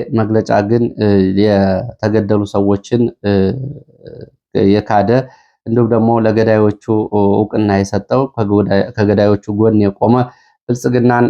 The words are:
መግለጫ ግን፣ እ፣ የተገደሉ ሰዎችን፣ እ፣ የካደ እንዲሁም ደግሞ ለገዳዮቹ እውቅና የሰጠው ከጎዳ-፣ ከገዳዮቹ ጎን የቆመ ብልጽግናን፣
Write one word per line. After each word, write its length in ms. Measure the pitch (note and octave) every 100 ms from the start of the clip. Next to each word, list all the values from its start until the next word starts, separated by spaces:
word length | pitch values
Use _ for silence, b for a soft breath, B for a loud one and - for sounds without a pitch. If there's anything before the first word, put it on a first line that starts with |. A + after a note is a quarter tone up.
| -
መግለጫ 360 | A2+ G#2+ A2 - G#2+
ግን፣ 200 | G2+ A#2 A#2 -
እ፣ 120 | G#2 G2+ F#2+ F#2+
የተገደሉ 1080 | G#2+ G2+ G2 F#2 A2+ - G#2+ G#2+ G2+ G#2+ G2+
ሰዎችን፣ 540 | G2+ G2+ G2+ - A#2+ A#2 -
እ፣ 120 | G#2 G2+ F#2+ B2+ C3 D#3 - _ - - - _ _ G#2+ G2
የካደ 440 | G#2 - G#2 G2 B2 - B B B -
እንዲሁም 220 | A#2 A#2
ደግሞ 200 | A2+ A2+ A#2
ለገዳዮቹ 640 | A2 A2 A2 A2 G#2+ G#2 - A2 G#2+
እውቅና 560 | G#2 G2+ G2+ G#2 G#2 G#2
የሰጠው 480 | G2 G2 G2+ - B2 C3+
ከጎዳ-፣ 500 | - G#2 G#2 G2+ G2 -
ከገዳዮቹ 520 | - G#2 G#2+ G#2 G#2 -
ጎን 220 | G#2 A2 G#2+
የቆመ 340 | G2+ G2 G#2+ B2 B2+ B B B -
ብልጽግናን፣ 580 | B2 C3 B2 A#2+ A#2+